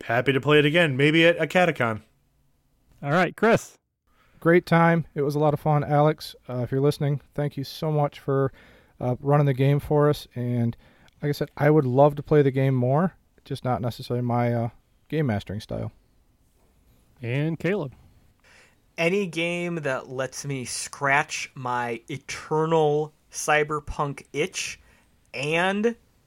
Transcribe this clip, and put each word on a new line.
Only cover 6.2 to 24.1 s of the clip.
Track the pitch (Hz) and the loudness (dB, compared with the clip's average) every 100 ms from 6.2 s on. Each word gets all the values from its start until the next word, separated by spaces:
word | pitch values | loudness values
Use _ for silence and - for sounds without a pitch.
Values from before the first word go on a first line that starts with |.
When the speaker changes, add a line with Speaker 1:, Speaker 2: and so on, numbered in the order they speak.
| - - - | -8 -18 -10
Speaker 3:
uh, | 123 | -6
if | 120 | -4
you're | 135 | 0
listening, | 143 - 143 143 - | 2 2 0 0 -6
thank | - 147 139 | -6 -4 -4
you | |
so | 131 - 156 | -10 -6 -2
much | 151 143 - | 0 0 -2
for, | - 135 135 - - _ _ - | -2 0 0 -4 -20 _ _ -6
uh, | 123 123 | -4 -2
running | 139 147 143 | 2 2 4
the | |
game | 127 135 143 | 2 2 2
for | - 147 147 | 2 2 2
us. | 147 - | 0 -6
And | 120 123 120 117 - _ _ _ _ | -8 -4 0 -2 -4 _ _ _ _
like | 147 | -6
I | |
said, | - 151 - | -4 -6 0
I | 143 | 4
would | 156 131 | 4 4
love | 131 147 147 | 4 4 2
to | |
play | - 151 | 0 2
the | 139 | 4
game | 135 135 | 2 0
more, | 131 123 143 185 - _ _ | 0 0 0 0 -4 _ _
just | - 131 | -12 -8
not | 127 113 | -4 -4
necessarily | 117 - - 123 | -4 -8 -6 -4
my, | 123 120 120 | -2 0 0
uh, | 120 113 - _ _ - | -2 -4 -8 _ _ -8
game | 151 139 | -4 -2
mastering | 101 - 104 | -2 -6 -12
style. | - - 110 - _ _ _ _ _ _ _ _ _ _ _ - | -10 -10 -10 -12 _ _ _ _ _ _ _ _ _ _ _ -12
Speaker 2:
And | 120 135 160 165 | -6 -4 -4 -4
Caleb? | 165 202 135 - - _ _ _ _ _ _ _ _ - | -4 -4 -6 -12 -20 _ _ _ _ _ _ _ _ -2
Speaker 4:
Any | 170 202 185 | 0 0 -2
game | 160 170 175 175 170 | -4 -4 -4 -6 -6
that | 143 127 - | -6 -6 -8
lets | 131 131 - | -8 -8 -8
me | 143 135 117 | -8 -8 -8
scratch | - - - 139 143 156 - - | -10 -10 -4 2 2 0 -6 -10
my | 139 123 123 120 117 - | -10 -6 -4 -4 -8 -10
eternal | 139 - - - 156 160 160 151 147 151 _ _ | -14 -12 -12 -4 -2 2 2 2 0 -4 _ _
cyberpunk | - - 151 151 151 - - 143 | -6 0 2 0 -4 -6 -6 -6